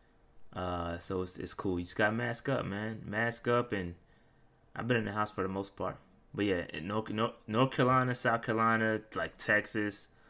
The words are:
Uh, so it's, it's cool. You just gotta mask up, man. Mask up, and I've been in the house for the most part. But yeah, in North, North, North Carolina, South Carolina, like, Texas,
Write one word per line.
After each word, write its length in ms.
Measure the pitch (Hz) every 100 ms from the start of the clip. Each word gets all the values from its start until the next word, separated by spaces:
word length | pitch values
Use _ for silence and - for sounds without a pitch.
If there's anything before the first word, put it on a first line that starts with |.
| _ _ _ - -
Uh, 440 | - 90 90 85 85
so 240 | - 92
it's, 160 | 92 -
it's 160 | 87
cool. 240 | - 101 90
You 60 |
just 120 | 87 -
gotta 160 | 107
mask 360 | 110 120 117 -
up, 160 | 135
man. 380 | - 98 110 110 -
Mask 420 | 104 117 120 123
up, 240 | 120 120
and 220 | 101 87 87 _ _ _ _ _ _ _ -
I've 100 | 113
been 100 | 120
in 60 | 107
the 60 |
house 180 | 104 107
for 120 | -
the 60 | 95
most 280 | 95 98 -
part. 200 | 95 - - - _
But 100 | - 104
yeah, 180 | 90 82
in 160 | 76 82
North, 200 | 107 107
North, 220 | 107 117 - -
North 260 | 110 135
Carolina, 420 | - 127 131 127
South 280 | 123 123 117
Carolina, 580 | - 110 113 113 110 110 -
like, 220 | 95 82 -
Texas, 720 | - 104 104 110 104 - - - -